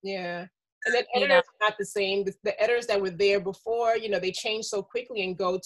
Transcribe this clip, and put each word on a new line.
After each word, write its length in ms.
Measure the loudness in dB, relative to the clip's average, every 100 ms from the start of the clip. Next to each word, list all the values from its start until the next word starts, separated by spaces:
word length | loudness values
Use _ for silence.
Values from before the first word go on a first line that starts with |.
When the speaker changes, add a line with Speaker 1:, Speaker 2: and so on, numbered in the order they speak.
Speaker 1:
Yeah. 440 | -6 -6 -6 -8 -10 _ _ _ 0
And 80 |
then 100 | 0 2
Speaker 2:
You 80 | 0
Speaker 1:
editors 200 | 6 6 4 _
Speaker 2:
know? 60 | -2
Speaker 1:
are 20 |
not 80 | 0
the 60 |
same. 400 | -6 -2 0 0
The, 100 | -2 -4
the 180 | -6 0
editors 260 | 2 2 0
that 120 | 0
were 100 | 0
there 280 | 2 2 2
before, 580 | 0 -8 -4 0 2 0
you 120 | 0
know, 100 | -2
they 140 | -2
change 320 | -4 -4 -4 -4
so 160 | -6
quickly 400 | -4 -8 -6 -6
and 140 | -4 -2
go 200 | -2 -2